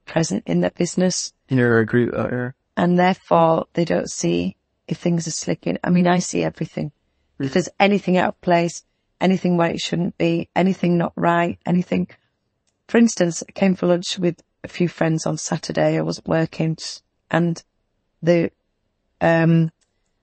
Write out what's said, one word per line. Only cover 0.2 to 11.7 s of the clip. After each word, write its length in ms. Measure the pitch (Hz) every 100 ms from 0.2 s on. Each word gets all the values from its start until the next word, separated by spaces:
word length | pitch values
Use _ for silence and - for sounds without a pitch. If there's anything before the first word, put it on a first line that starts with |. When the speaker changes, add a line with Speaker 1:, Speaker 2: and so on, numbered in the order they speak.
| 160 196 -
Speaker 1:
in 140 | 175
their 100 | 180
business. 640 | - 175 - 185 - - _ -
Speaker 2:
Yeah, 160 | 131 120 113
I 40 |
agree 260 | 113 120 120
with 80 |
that, 180 | - -
yeah. 180 | 123 123 - _ -
Speaker 1:
And 220 | 175 175
therefore, 680 | 180 190 - 175 165 165 -
they 100 | -
don't 260 | 170 180 -
see 460 | - 170 170 185 - _ _ -
if 100 | 165
things 280 | 175 170 160
are 40 |
slipping. 460 | - - 160 175 -
I 60 | -
mean, 160 | 180 180
I 100 | 180
see 240 | - 175
everything. 480 | 160 - 165 - 151 - _ _ _ -
If 120 | 135
Speaker 2:
Mm. 20 |
Speaker 1:
there's 160 | 185 - -
anything 380 | 196 202 - 180
out 140 | -
of 100 | -
place, 440 | - 170 170 - - _ _ -
anything 360 | 180 185 185 175
where 140 | 170
it 100 | -
shouldn't 360 | - 170 180 -
be, 300 | 170 165 - -
anything 400 | 185 185 175 170
not 140 | 170 -
right, 420 | 170 170 170 202
anything. 420 | -